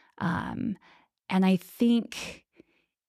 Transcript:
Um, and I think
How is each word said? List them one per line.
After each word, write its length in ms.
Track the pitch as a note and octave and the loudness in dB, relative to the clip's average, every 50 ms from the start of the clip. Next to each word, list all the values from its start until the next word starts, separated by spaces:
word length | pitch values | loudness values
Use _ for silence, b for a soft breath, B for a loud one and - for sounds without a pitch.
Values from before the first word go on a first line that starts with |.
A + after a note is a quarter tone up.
| b b b - | b b b -6
Um, 580 | - E3+ E3+ - - - - - - - F#3 b b b b b b b _ _ _ - | -4 -2 -2 -4 -4 -6 -6 -6 -4 -6 -6 b b b b b b b _ _ _ -2
and 160 | F#3 F#3+ F#3+ | 2 2 4
I 100 | F#3+ F#3 | 4 2
think 880 | F3+ - - - - A#3+ A#3 A#3+ A#3 - - - - - - - - _ _ b b b b b b b b _ _ _ | 2 -2 -6 -2 2 2 4 4 2 0 -4 -8 -12 -12 -12 -14 -18 _ _ b b b b b b b b _ _ _